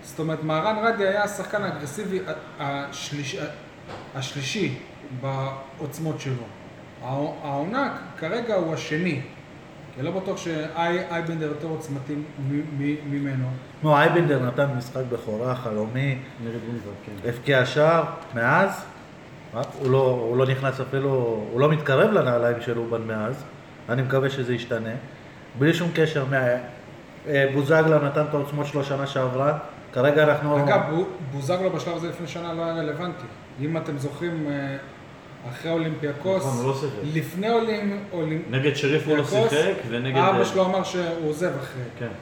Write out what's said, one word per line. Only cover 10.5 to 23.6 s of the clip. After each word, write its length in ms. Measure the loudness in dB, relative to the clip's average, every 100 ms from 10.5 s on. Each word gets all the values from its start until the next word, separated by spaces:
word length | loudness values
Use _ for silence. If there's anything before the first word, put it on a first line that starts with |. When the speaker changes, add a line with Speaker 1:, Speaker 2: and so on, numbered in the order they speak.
| -4 -4 0 0 0 -2
Speaker 1:
אייבנדר 340 | -4 -2 -2 -2
יותר 220 | -4 -4
עוצמתי 460 | -6 -6 -8 -4 -6
מ-, 60 | -6 -6 -2 -2 -2 -2
מ-, 160 | -2 -2 -2 -2
ממנו. 300 | -2 -2 -2 -4 -10 -2
Speaker 2:
נו, 140 | 4 6
אייבנדר 420 | 6 6 4 2 2
נתן 200 | 2 0 0
משחק 240 | -4 -6 -4
בכורה, 440 | -4 -4 -2 -2 -2
חלומי. 600 | -2 -2 -2 0 0 -2 -6 -10 -8
Speaker 3:
נגד 60 | -6 -6
גרונדל, 140 | -6 -8 -12 -12 -6
כן. 60 | -4
Speaker 2:
הבקיע 360 | -2 2 4 4
שער, 380 | 4 6 6 2 -6 -8 0
מאז, 480 | 4 4 4 0 -10 -16 -18 -20 -18 -18 -10
מה? 80 | -6 -6 -2
הוא 100 | 4
לא, 100 | 6 6 4 2
הוא 80 | 4
לא 80 | 4
נכנס 340 | 2 0 -2
אפילו, 280 | -2 0 2 2 2 0 -2
הוא 80 | 4
לא 100 | 4
מתקרב 420 | 4 4 6 6
לנעליים 500 | 6 4 4 4 2
של 160 | -2 -2
אובן 240 | 0 -2 -2
מאז. 360 | -2 -2 -4 -10 -16